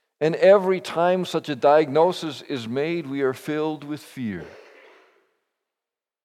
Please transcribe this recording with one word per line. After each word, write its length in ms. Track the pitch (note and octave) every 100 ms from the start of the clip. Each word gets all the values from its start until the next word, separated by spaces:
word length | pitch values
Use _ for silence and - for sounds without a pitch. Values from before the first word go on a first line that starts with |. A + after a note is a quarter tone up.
| _ -
And 140 | D#3
every 460 | E3 F3+ G3+ F#3 F#3
time 440 | - E3 F3 F#3
such 240 | F3 E3 D3+
a 60 |
diagnosis 880 | C3 C#3+ D3+ D3+ D3 F3 E3+ D#3+ B2+
is 240 | - C#3 A2
made, 400 | B2+ D#3 E3+ C#3
we 140 | C#3
are 120 | C3
filled 500 | B2+ - D3+ D#3 D3+
with 160 | C#3+ D3
fear. 440 | - - A#2 F2+ D#2 - - - - _ _ _ _ _ _ _ _ _ _ _ _ _